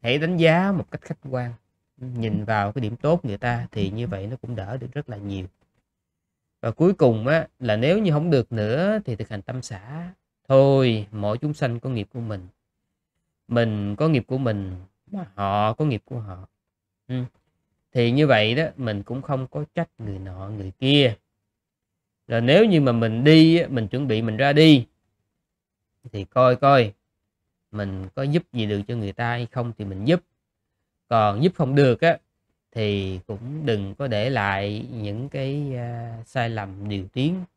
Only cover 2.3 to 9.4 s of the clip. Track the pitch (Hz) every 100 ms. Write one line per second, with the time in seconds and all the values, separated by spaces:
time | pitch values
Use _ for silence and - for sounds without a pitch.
2.3 | 104 104 107 101 120 110 117 147 175 135
3.3 | 101 120 120 117 - 98 107 120 95 98
4.3 | 127 117 120 101 127 123 135 143 104 101
5.3 | 98 92 _ _ _ _ _ _ _ _
6.3 | _ _ _ 117 110 170 202 135 110 117
7.3 | 160 - _ 123 107 127 196 208 147 170
8.3 | 147 113 117 107 127 190 214 208 107 110
9.3 | 104